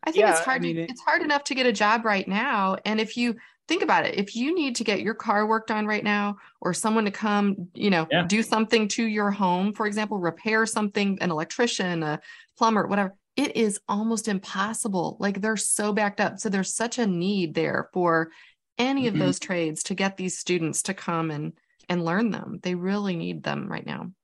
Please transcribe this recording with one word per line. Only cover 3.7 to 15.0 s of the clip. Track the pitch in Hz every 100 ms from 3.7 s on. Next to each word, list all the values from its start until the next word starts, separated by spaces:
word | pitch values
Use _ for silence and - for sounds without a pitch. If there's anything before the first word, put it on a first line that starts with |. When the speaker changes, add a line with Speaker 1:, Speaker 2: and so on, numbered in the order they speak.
| 330
Speaker 1:
about | 359 180 -
it, | -
if | 196 226
you | 262
need | 359 277 240
to |
get | 214 202
your | 202
car | 226 220 208 214
worked | 220 220
on | 214 214
right | 214
now, | 202 208 202 202 - _
or | -
someone | 170 220 220 208
to |
come, | 202 214 208 202 196 175
you | - 202
know, | 180 160
Speaker 3:
Yeah. | 160 170
Speaker 1:
do | 208
something | 226 220 220 226 208
to | - 226
your | 214 202
home, | 196 190 180 196
for | 208 214
example, | 208 214 202
repair | 175 165 220 220 220
something, | 220 208 214 202 190
an | 180
electrician, | 156 165 - 240 - 185 170
a | 156 151 - - - _
plumber, | 226 214 -
whatever, | 202 190 190 _ -
it | 285 -
is | 220 196 -
almost | 202 226 226 220
impossible. | 196 196 196 202 220 240 190